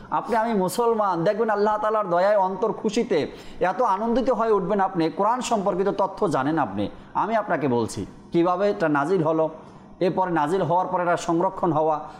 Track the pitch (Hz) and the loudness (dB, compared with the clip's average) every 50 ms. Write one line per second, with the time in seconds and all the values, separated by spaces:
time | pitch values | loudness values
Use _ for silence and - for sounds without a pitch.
0 | - - - 160 - - 233 220 220 233 226 196 185 175 - 240 240 233 226 214 | -10 -6 -6 -6 -2 0 0 0 0 0 0 0 0 0 0 0 2 2 2 2
1 | 208 196 175 165 165 208 208 202 233 226 208 202 202 214 214 214 214 214 220 214 | 0 0 0 0 0 0 0 0 0 0 2 2 2 2 0 0 0 0 0 0
2 | 208 180 170 175 185 202 214 202 185 190 190 - 233 208 180 - - 214 - 240 | 0 2 2 2 4 4 4 4 2 0 0 -2 -2 -2 -2 -2 -4 -2 0 0
3 | 226 - 196 151 123 - - - - - - - 175 180 180 185 254 214 190 196 | 0 0 0 -2 -2 -2 -6 -14 -18 -16 -6 -2 -2 -2 0 0 0 0 2 0
4 | 226 233 233 262 220 262 240 202 226 226 214 196 180 170 214 196 190 208 208 170 | 0 0 0 0 2 0 0 0 2 2 2 2 2 0 0 0 2 2 2 2
5 | 160 160 160 - 196 214 247 254 214 - 233 202 180 202 185 180 190 202 202 202 | 0 0 0 0 0 0 0 0 -2 -2 -2 0 0 0 0 0 0 0 0 0
6 | 196 185 - - 214 175 151 135 127 147 160 160 131 101 98 104 101 87 - - | -2 -2 0 -2 -2 0 0 0 0 0 0 0 0 -2 -2 -4 -6 -6 -6 -12
7 | - - - 135 160 208 226 214 - 202 175 143 151 135 120 120 110 104 - 107 | -18 -8 -4 -2 -2 0 0 -2 0 0 -2 0 0 0 2 0 0 -2 -4 -8
8 | 92 - - - - - - 170 165 180 180 185 202 202 202 202 165 156 147 139 | -10 -10 -12 -20 -16 -2 0 2 2 2 2 2 2 0 0 0 0 0 2 0
9 | 143 165 196 185 151 160 160 160 160 151 156 - - - - - - - - - | 2 2 2 2 2 2 2 2 0 0 -2 -10 -18 -20 -20 -20 -20 -18 -6 -2
10 | 175 190 - 185 185 180 170 160 147 147 185 196 175 143 170 180 180 180 185 180 | -2 0 2 0 0 0 0 0 0 0 0 0 0 2 2 0 0 0 -2 0
11 | 175 175 170 160 - 175 165 170 185 190 185 - 196 175 143 156 156 160 151 147 | 2 2 0 0 0 0 0 0 0 0 -2 0 -2 0 2 2 2 2 0 -2
12 | - - - | -4 -10 -16